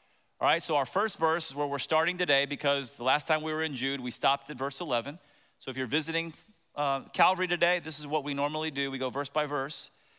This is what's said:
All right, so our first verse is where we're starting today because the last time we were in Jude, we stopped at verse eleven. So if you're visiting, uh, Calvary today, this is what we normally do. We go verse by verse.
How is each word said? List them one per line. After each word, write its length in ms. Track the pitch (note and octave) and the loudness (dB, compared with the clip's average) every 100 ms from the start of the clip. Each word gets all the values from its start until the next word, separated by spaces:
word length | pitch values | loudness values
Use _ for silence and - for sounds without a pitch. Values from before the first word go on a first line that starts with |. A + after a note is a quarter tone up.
| _ _ _ - | _ _ _ -2
All 60 | C3 | 2
right, 160 | E3 | 2
so 140 | E3 D3+ | 2 0
our 100 | D3+ | 2
first 320 | G3 G#3+ - | 0 0 2
verse 300 | D#3+ E3 - | 2 2 0
is 60 | |
where 120 | C#3 D3 | 0 -2
we're 120 | C#3 | -2
starting 380 | - D#3+ E3 F3+ | 0 2 2 0
today 300 | F3 C#3 C#3 | 4 4 4
because 460 | C#3 D3 C#3+ B2+ | 0 0 0 -2
the 100 | - | -2
last 240 | B2 C#3+ - | 2 2 2
time 160 | D#3 | 0
we 100 | D#3 | 0
were 100 | D#3 | -2
in 120 | D#3+ | -2
Jude, 260 | C3 C3+ C#3 | -2 -2 -2
we 100 | B2 | -4
stopped 380 | - C#3+ C#3 - | 0 2 2 -2
at 60 | C3+ | -6
verse 240 | C3+ - | -6 -4
eleven. 380 | E3+ A#2+ A2+ E3 _ _ _ _ | -2 -2 -2 -8 _ _ _ _
So 120 | - | -10
if 60 | B2+ | -6
you're 100 | B2+ | -2
visiting, 460 | C#3+ D3+ D#3+ E3 - - _ _ - | -2 0 -2 -4 -8 -20 _ _ -4
uh, 240 | D3 C#3 A#2 | 0 -2 -2
Calvary 360 | - F3 F#3 F3+ | 2 4 4 0
today, 320 | F3 E3+ F3+ | 2 2 2
this 180 | E3 C#3+ | -2 -8
is 80 | D3 | -2
what 160 | D3+ | -2
we 120 | C#3+ | -2
normally 360 | C#3 C#3+ D#3 D#3 | 0 -2 -2 -4
do. 200 | C#3 C#3 | -4 -4
We 80 | C3+ | -2
go 120 | C3 | -2
verse 180 | B2 C#3 | -2 -2
by 180 | D#3+ D3 | -2 0
verse. 440 | C#3+ C#3 - - - _ | -2 -2 -6 -8 -12 _